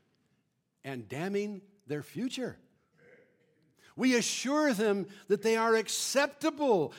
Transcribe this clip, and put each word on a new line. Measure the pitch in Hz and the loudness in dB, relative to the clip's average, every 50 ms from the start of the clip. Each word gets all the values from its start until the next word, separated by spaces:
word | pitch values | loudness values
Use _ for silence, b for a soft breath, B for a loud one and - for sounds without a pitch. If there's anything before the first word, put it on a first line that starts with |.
| _ _ _ _ _ _ _ _ _ _ _ _ _ _ _ _ - | _ _ _ _ _ _ _ _ _ _ _ _ _ _ _ _ -14
and | 135 135 123 113 98 | -12 -10 -10 -10 -10
damning | 127 139 170 196 202 202 208 208 208 185 - - _ _ _ 120 | -8 -6 -6 -4 -2 -2 -4 -4 -6 -10 -16 -20 _ _ _ -8
their | 147 147 139 | -8 -8 -8
future. | - - 170 240 262 - 262 247 196 107 - _ _ _ _ _ _ _ _ _ - - - _ _ _ _ _ _ _ _ _ _ _ _ b b b | -10 -8 -8 -6 -6 -6 -6 -8 -8 -8 -12 _ _ _ _ _ _ _ _ _ -20 -20 -20 _ _ _ _ _ _ _ _ _ _ _ _ b b b
We | b 233 262 254 | b 2 4 4
assure | 233 - - - - - 247 285 302 311 294 233 | 4 2 0 -2 -4 -2 0 2 2 2 2 2
them | 180 220 214 202 202 180 - B B B B | 2 2 2 2 0 -2 -6 B B B B
that | 202 202 | 0 0
they | 202 226 226 226 | 2 2 2 2
are | 226 226 220 | 4 4 4
acceptable | 220 208 - - - - - - 262 285 285 - - - 320 302 277 294 269 220 180 147 - B | 4 2 0 -4 -4 -4 0 2 2 2 2 0 -2 -2 -2 -2 0 2 2 4 4 2 0 B